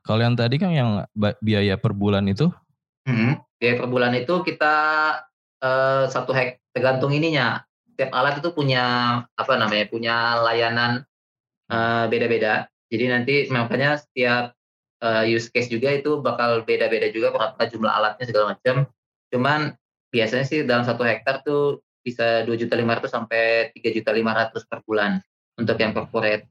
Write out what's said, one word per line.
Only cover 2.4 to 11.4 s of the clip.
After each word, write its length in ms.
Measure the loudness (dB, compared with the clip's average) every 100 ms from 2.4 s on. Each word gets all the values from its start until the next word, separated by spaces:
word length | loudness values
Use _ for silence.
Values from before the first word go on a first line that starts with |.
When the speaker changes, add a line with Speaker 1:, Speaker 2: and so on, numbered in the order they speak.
| 0 0 _ _ _ _
Speaker 2:
Mm-mm. 340 | -2 0 2 0 -6 _
Biaya 160 | 0 0
per 120 | 0
bulan 220 | 2 2
itu 200 | 2 0 0
kita, 340 | 0 0 2 2 2 2 0 -2 -8 _ _ _
eh, 460 | 0 2 2 2 0
satu 240 | -2 -2
hek-, 320 | 0 -2 -6 _
tergantung 400 | -2 0 2 0
ininya. 500 | 0 0 0 0 -2 -8 _ _
Setiap 220 | -6 -4
alat 260 | 0 0 0
itu 140 | -4 -2
punya, 260 | 0 2 2 0 0 0 -4 -8
apa 180 | 0
namanya, 300 | 0 2 0 -2
punya 500 | -2 -2 0 0 2
layanan, 640 | 2 2 0 0 0 -2 -6 _ _ _